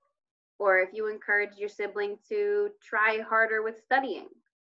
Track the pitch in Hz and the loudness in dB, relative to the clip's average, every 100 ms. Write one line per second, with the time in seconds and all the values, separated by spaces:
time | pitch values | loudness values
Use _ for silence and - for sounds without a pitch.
0 | _ _ _ _ _ - 196 185 185 214 | _ _ _ _ _ -4 2 4 2 -2
1 | 214 214 - 208 202 202 208 - 202 202 | -6 -6 -2 0 0 -4 -10 -6 -6 -4
2 | 202 202 - 214 208 208 208 202 - 220 | -6 -6 -6 -2 0 0 0 -4 -6 0
3 | 214 220 220 220 220 220 220 226 - 262 | 2 0 0 2 2 0 -4 -6 -2 0
4 | 269 175 - - _ _ _ | 0 -4 -10 -20 _ _ _